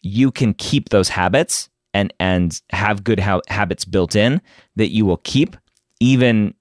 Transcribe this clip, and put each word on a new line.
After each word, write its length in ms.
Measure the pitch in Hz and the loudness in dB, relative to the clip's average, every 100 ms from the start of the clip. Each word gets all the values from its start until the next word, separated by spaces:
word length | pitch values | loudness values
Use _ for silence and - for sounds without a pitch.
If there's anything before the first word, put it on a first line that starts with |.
you 300 | - 101 135 | -4 0 0
can 240 | - 123 98 | 2 -2 -2
keep 340 | - 147 - | -2 -4 0
those 200 | 104 92 | 0 0
habits 600 | - 90 92 - - - _ _ | 0 0 0 0 -6 -8 _ _
and, 200 | 98 101 - | -4 -4 -2
and 420 | 92 90 87 80 _ | -2 0 0 -4 _
have 320 | 92 104 101 101 | -4 -2 -2 -2
good 140 | 107 | -2
ha-, 200 | 98 92 - | 0 -2 -4
habits 380 | 101 101 92 - | -4 -4 -4 -4
built 300 | 95 87 107 | -2 0 0
in 260 | 110 156 _ - _ - | 0 0 _ -20 _ -4
that 140 | 107 | -2
you 140 | 104 104 | 2 0
will 120 | 85 | 0
keep 320 | - 127 160 - _ _ _ _ | -2 -2 -2 -4 _ _ _ _
even 520 | 123 131 123 110 104 - | 2 4 4 2 0 -4